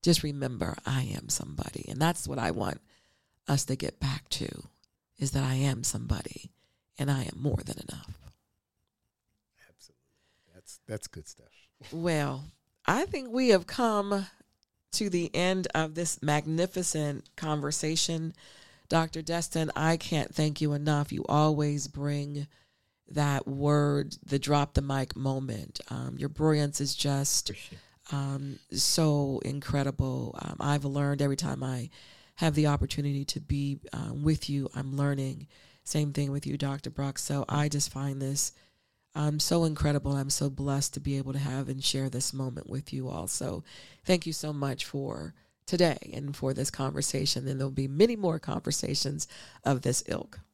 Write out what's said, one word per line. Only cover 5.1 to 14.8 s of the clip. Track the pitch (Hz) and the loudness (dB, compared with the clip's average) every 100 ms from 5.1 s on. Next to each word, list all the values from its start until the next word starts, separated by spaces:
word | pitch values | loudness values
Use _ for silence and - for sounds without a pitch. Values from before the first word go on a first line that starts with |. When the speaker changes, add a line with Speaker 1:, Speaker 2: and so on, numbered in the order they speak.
| _ | _
Speaker 1:
is | 139 | -2
that | 135 | 0
I | 135 131 | 0 2
am | 139 127 | 2 0
somebody | 117 - 117 - - - - _ _ _ _ - | -2 -4 -2 -2 -2 -12 -18 _ _ _ _ -4
and | 143 | 0
I | 135 | 0
am | - - | -2 -2
more | 143 - | 0 0
than | - - - | -4 -10 -10
enough. | - - - - _ _ _ _ _ _ _ _ _ _ _ _ _ _ | -14 -14 -16 -16 _ _ _ _ _ _ _ _ _ _ _ _ _ _
Speaker 2:
Absolutely. | _ - _ _ _ _ _ _ | _ -20 _ _ _ _ _ _
That's, | 87 - - - | -20 -20 -20 -8
that's | 107 - | -8 -6
good | - 76 | -14 -16
stuff. | - - _ _ _ - | -20 -20 _ _ _ -12
Speaker 1:
Well, | 165 170 160 143 135 147 - _ _ - | -2 2 2 2 -2 -8 -18 _ _ 2
I | 196 392 | 2 2
think | 302 254 | -2 -2
we | 233 254 | 2 8
have | 196 175 | 8 6
come | - 240 214 202 202 190 - _ _ _ _ | 0 2 4 2 0 0 -10 _ _ _ _